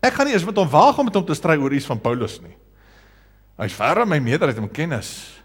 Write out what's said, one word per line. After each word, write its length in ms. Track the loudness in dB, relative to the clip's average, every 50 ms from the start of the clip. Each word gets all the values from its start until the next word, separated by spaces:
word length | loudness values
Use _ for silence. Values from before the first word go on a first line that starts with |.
| 0
Ek 140 | 0 0
gaan 100 | 0 0
nie 80 | 2 2
eens 120 | 0 0
met 120 | 0 0 0
hom 120 | 0 4
waag 280 | 6 6 6 6 6 2
om 80 | 0
met 120 | 0 0 -2
hom 80 | -2
te 100 | -2 -4 -2
stry 200 | 2 0 2 2
oor 140 | 2 0 -2
iets 120 | -2 -2 -4
van 100 | -6 -4 -2
Paulus 360 | -2 -2 -2 -4 -6 -6 -12 -18
nie. 120 | -20 -20 _ _ _ _ _ _ -20 -20 -20 _ _ _ _ _ _ _ _ _ _ _ -8
Hy 80 | -8 -8
is 80 | -4
verre 300 | -2 0 2 2 2 2 2
my 100 | 0 0 0
meerderheid 360 | 0 0 0 0 0 -2 -2
in 120 | -6 -8 -6
kennis 400 | -6 -4 -4 -4 -6 -8 -10 -14 -16 -18 -20 -20 -20 -20